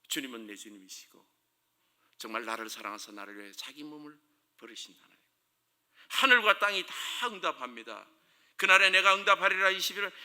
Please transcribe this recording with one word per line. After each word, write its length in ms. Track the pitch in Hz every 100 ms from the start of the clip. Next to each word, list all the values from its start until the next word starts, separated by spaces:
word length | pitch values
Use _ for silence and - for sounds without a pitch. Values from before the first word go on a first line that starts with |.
| -
주님은 380 | 156 135 117 104
내 100 | 101
주님이시고, 760 | 107 101 92 - - 98 _ _ _ _ _ _ _ _ _ -
정말 260 | 113 110
나를 240 | 113 113 110
사랑하사 440 | - 104 104 107
나를 260 | 104 101 101
위해 140 | 101
자기 300 | 92 - 147
몸을 340 | 151 151 147 147 _ _ _ _
버리신 360 | 117 - -
하나님. 240 | 87 _ _ _ _ _ _ _ _ _ _ -
하늘과 500 | - 269 247 208 -
땅이 280 | 202 196 -
다 80 | - - - 240
응답합니다. 800 | 190 160 135 123 117 113 104 - _ _ _ _ -
"그날에 340 | 190 190 190
내가 240 | 190 196 196
응답하리라." 540 | 202 180 190 190 190
이십일 320 | 190 - 202
절. 100 | 196 -